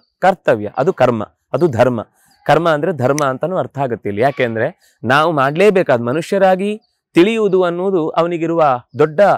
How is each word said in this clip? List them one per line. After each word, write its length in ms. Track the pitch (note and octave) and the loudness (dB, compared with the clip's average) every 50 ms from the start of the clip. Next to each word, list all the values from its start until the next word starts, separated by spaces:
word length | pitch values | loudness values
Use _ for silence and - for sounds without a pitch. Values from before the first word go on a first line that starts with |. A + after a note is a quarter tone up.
| _ _ _ - | _ _ _ -2
ಕರ್ತವ್ಯ, 540 | - F#3 G3 - - - C3 G#2+ G#2 G2+ - | 0 0 0 0 0 0 0 0 -2 -6 -4
ಅದು 160 | - C#3 F3+ | -2 -2 -2
ಕರ್ಮ, 380 | F3+ - B2 B2 A#2 G#2+ G#2 - _ _ _ _ | 0 0 2 0 0 -2 -4 -10 _ _ _ _
ಅದು 160 | - C3 E3+ E3+ | -4 -2 0 0
ಧರ್ಮ. 380 | A#2 A2 B2 B2+ B2 A2 G2 _ _ _ _ _ _ _ - | 2 2 2 2 0 -4 -8 _ _ _ _ _ _ _ -2
ಕರ್ಮ 220 | - D3 D#3 E3+ E3+ | 0 0 2 2 0
ಅಂದ್ರೆ 240 | D#3 D3 D3+ F3+ | 0 0 -2 -4
ಧರ್ಮ 320 | F3+ B2+ A#2+ B2+ C#3+ D3+ D3 | -4 -2 0 0 0 0 -2
ಅಂತಾನೂ 320 | C3+ C3 C3 - E3 F#3 | -2 -2 -4 -6 -6 -4
ಅರ್ಥ 220 | E3+ C3 G#2+ - C3 | -4 -6 -6 -6 -6
ಆಗುತ್ತೆ 300 | C#3 B2+ A#2+ F#2 - G#2 | -6 -6 -6 -6 -8 -6
ಇಲ್ಲಿ. 140 | G2+ G2+ | -4 -2
ಯಾಕೆಂದ್ರೆ 760 | A#2+ C#3+ C#3+ - B2+ A#2 A2+ A2 A#2 D#3 - _ _ _ _ _ - | -2 -2 0 -2 -4 -2 -2 -4 -4 -4 -6 _ _ _ _ _ -2
ನಾವು 280 | A2 C3 C#3+ D#3 E3+ | 0 2 2 2 0
ಮಾಡ್ಲೇಬೇಕಾದ, 680 | E3 C#3+ C3 C#3 D3+ E3 G3 G#3+ F#3 F#3+ E3 - C3 A#2 | 0 0 -2 0 0 2 2 2 2 2 2 2 0 0
ಮನುಷ್ಯರಾಗಿ 800 | A#2+ A#2+ C3 E3 E3 - G3+ F#3+ F#3+ F#3+ F#3+ F#3 G3 G#3 G#3+ A3 _ _ _ _ _ _ - | 0 -2 -4 -4 -4 -4 -2 2 2 2 2 0 -2 -6 -8 -8 _ _ _ _ _ _ 2
ತಿಳಿಯುವುದು 480 | E3 F3 G#3+ A3+ A3 G#3+ G3 F3 F#3+ | 4 4 4 2 0 0 0 2 2
ಅನ್ನುವುದು 460 | F#3 F3 F3 F3 F#3 G3 F#3+ F3 D#3 D#3+ | 0 0 -2 -2 -4 -2 -2 -2 -2 -2
ಅವನಿಗಿರುವ 720 | - - E3 F3 F3 D#3+ E3 D#3+ E3+ E3 D#3 C#3+ B2+ B2 - _ - B2 | -2 -2 -2 -2 -2 -4 -4 -2 0 2 2 2 0 -2 -4 _ -2 0
ದೊಡ್ಡ 220 | D3 D#3 D3+ D#3 G3+ F#3 D3+ | 0 0 2 2 4 4 2